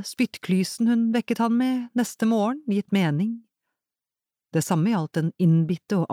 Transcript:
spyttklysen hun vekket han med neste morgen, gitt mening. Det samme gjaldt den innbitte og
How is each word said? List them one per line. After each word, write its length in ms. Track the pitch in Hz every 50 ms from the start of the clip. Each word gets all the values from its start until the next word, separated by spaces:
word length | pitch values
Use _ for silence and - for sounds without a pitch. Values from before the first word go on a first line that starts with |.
| 196
spyttklysen 840 | - - - 247 - - - - - 185 185 185 - - - 233 233
hun 180 | 240 233 233 226 220
vekket 280 | 240 - - 226 -
han 140 | 233 226 233 240
med 400 | 254 254 254 254 240 240 - 247
neste 300 | 233 - - - 226 220
morgen, 320 | 233 214 202 226 269 302 302 240
gitt 220 | 196 202 - _ 202
mening. 460 | 196 180 156 147 151 196 226 233 233 - _ _ _ _ _ _ _ _ _ _ _ _ _ _ _ _ _ _ _ _ _ -
Det 80 | 160
samme 300 | - - 185 156 165 226
gjaldt 260 | 233 175 156 - - 165
den 140 | 156 165 - -
innbitte 560 | 185 165 160 165 160 156 175 - - - 208 185
og 80 | 165 -